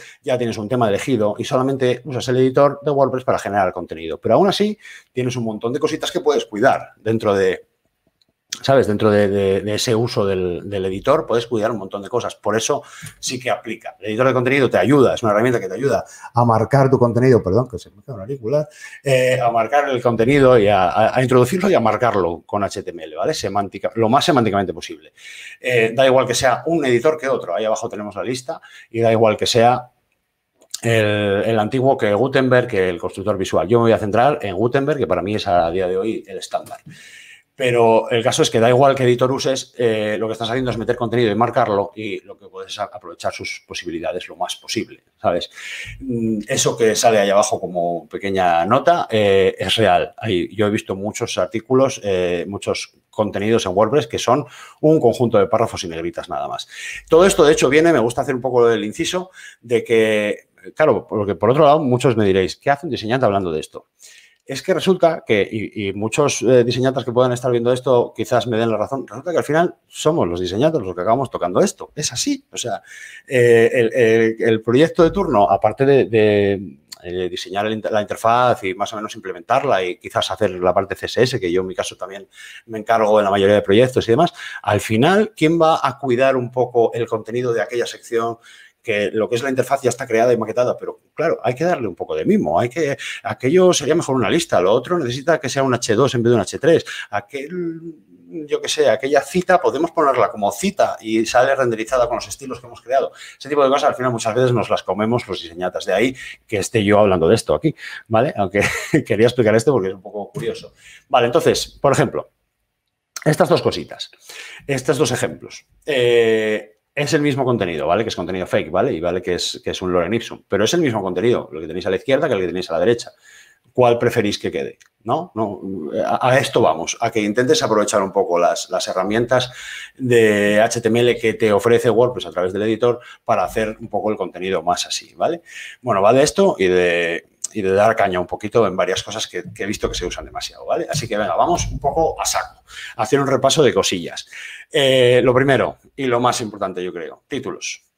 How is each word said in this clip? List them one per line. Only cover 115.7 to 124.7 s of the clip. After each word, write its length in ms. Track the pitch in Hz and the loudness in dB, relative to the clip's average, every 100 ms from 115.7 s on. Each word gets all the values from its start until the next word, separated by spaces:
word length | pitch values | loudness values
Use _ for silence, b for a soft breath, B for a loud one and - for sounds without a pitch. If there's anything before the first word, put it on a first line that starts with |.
| _ - | _ -4
Eh, 920 | 135 120 120 113 110 107 107 - _ _ | 0 4 4 4 2 0 -4 -6 _ _
es 200 | 143 147 | -6 -2
el 80 | 160 | 0
mismo 220 | 147 135 | 0 0
contenido, 420 | 127 117 92 78 71 | 0 0 -2 -2 0
¿vale? 180 | 98 | 0
Que 60 | 110 | -2
es 60 | - | -6
contenido 300 | 90 92 87 | -6 -6 -2
fake, 240 | 110 78 | -2 -2
¿vale? 220 | 90 131 | -2 -2
Y 80 | 82 | -2
vale 220 | 87 90 | -4 -4
que 120 | 90 | -2
es, 280 | 87 - - | -4 -4 -8
que 60 | 92 | -8
es 100 | 80 | -6
un 120 | 92 | -2
lorem 200 | 90 85 | 0 0
ipsum, 300 | 117 - - _ | -2 -6 -14 _
pero 180 | 98 | -2
es 100 | 110 | 0
el 60 | 175 | 0
mismo 200 | 147 110 | 0 -2
contenido, 480 | 95 90 113 95 - | -4 -2 0 0 -4
lo 100 | 78 | -12
que 60 | 80 | -10
tenéis 200 | 87 95 | -8 -4
a 40 | |
la 60 | 95 | -4
izquierda 320 | - 135 151 | 0 0 0
que 60 | |
el 60 | 101 | -2
que 60 | 90 | -2
tenéis 200 | 90 90 | -4 -4
a 60 | |
la 60 | 82 | 0
derecha. 320 | 98 117 - b b b b b _ | 2 0 -4 b b b b b _
¿Cuál 260 | - 120 120 | 2 4 4
preferís 400 | 123 120 104 101 | 0 0 0 -2
que 120 | 101 | -6
quede? 280 | 82 65 | -6 -8